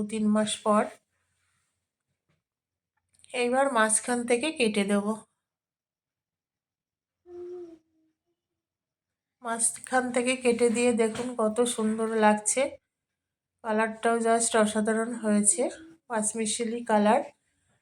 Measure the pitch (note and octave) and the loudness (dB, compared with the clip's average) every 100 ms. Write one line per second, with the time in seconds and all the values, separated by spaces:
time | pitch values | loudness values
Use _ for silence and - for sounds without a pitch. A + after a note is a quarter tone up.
0 | G#3+ A3 G#3 G#3+ G#3+ - A3 G#3 - - | -4 0 2 2 0 -2 2 2 2 -6
1 | _ _ _ _ _ _ _ _ _ _ | _ _ _ _ _ _ _ _ _ _
2 | _ _ _ _ _ _ _ _ _ _ | _ _ _ _ _ _ _ _ _ _
3 | _ _ _ B3+ B3 C4 C#4 A#3 A3 - | _ _ _ -4 -2 2 2 2 2 0
4 | - A#3+ A#3+ A#3+ D4+ D#4 A3+ G#3 G3 G3+ | -2 -4 0 0 0 0 0 0 0 0
5 | G#3 G#3+ - _ _ _ _ _ _ _ | 0 -8 -10 _ _ _ _ _ _ _
6 | _ _ _ _ _ _ _ _ _ _ | _ _ _ _ _ _ _ _ _ _
7 | _ _ F4+ F4 F4+ F4+ E4+ E4 _ D#4+ | _ _ _ -16 -14 -14 -16 -20 _ _
8 | D#4 _ _ _ _ _ _ _ _ _ | _ _ _ _ _ _ _ _ _ _
9 | _ _ _ _ A#3+ A3+ - - - B3+ | _ _ _ _ -8 -2 -2 -4 -2 -2
10 | B3 B3 B3 B3+ B3 A#3 A#3+ A3+ B3 A3+ | 0 -2 -2 0 0 2 2 2 2 2
11 | A3+ A3+ B3 A#3 G#3+ G#3+ A#3+ - A3 A3 | 0 -2 -8 -2 -2 0 -2 0 -2 -2
12 | A3 A3+ G#3+ G#3+ - B3+ C#4 - _ _ | -2 2 4 4 0 0 -2 -4 _ _
13 | _ _ _ _ _ _ A3+ G#3+ A3 G#3+ | _ _ _ _ _ _ -4 0 -2 -2
14 | A#3 A#3 A3+ A#3 A#3 A3+ G#3 A3 G#3+ A3 | 0 0 2 2 2 2 2 2 0 0
15 | A3+ A3+ G#3+ G#3 G#3 - D#4 - - - | -2 -4 0 2 4 2 -2 -4 -20 -20
16 | - A3+ G#3+ A3+ G#3+ - A3+ A#3+ A#3+ G#3+ | -6 -4 -4 -4 -6 -4 -4 -6 0 2
17 | G#3 B3 - _ _ _ _ _ | 4 2 0 _ _ _ _ _